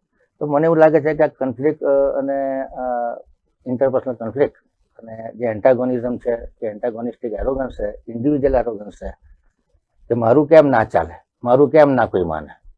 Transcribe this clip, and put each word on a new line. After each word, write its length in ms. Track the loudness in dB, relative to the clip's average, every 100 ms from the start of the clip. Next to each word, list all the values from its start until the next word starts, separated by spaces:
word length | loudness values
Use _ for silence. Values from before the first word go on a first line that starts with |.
| _ _ _ -10
તો 80 | -2
મને 180 | 0 2
એવું 120 | 6
લાગે 240 | 6 4
છે 120 | 0
કે 100 | 0
આ 40 | 0
કોન્ફ્લિક્ટ, 560 | -2 -6 -2 -2 -2
અ, 340 | 0 2 2 0
અને, 440 | -4 -4 -4 -6
અ, 200 | -8 -8 -6 -4 -6 -8 -16 _ _ _ -8
ઇન્ટરપર્સનલ 460 | -2 0 0 -4
કોન્ફ્લિક્ટ 420 | -8 -6 -2 -2 -4 _ _ _ _
અને 320 | -20 -16 -14 -6
જે 100 | -6
એન્ટાગોનિઝમ 720 | 0 2 2 0 -2 -4 -6
છે, 180 | -4 -6
કે 300 | -6 -10 -10
એન્ટાગોનિસ્ટિક 680 | -6 -8 -6 -10 -8 -10
એરોગન્સ 380 | -6 -4 -4 -6
છે, 400 | -6 -8 -10 -12
ઇન્ડિવિડ્યુઅલ 480 | -6 -2 0 0 0
એરોગન્સ 340 | -2 -6 -12
છે, 160 | -16 -16 -16 _ -20 _ _ _ _ _ _ -6
કે 60 | 0
મારું 320 | 2 4 6
કેમ 200 | 6 6
ના 160 | 4
ચાલે, 420 | 0 -2 -4 -10 _ _
મારું 260 | 0 4 4
કેમ 220 | 6 4
ના 140 | 4 0
કોઈ 180 | 0
માને, 520 | -2 -6 -10 -20 -20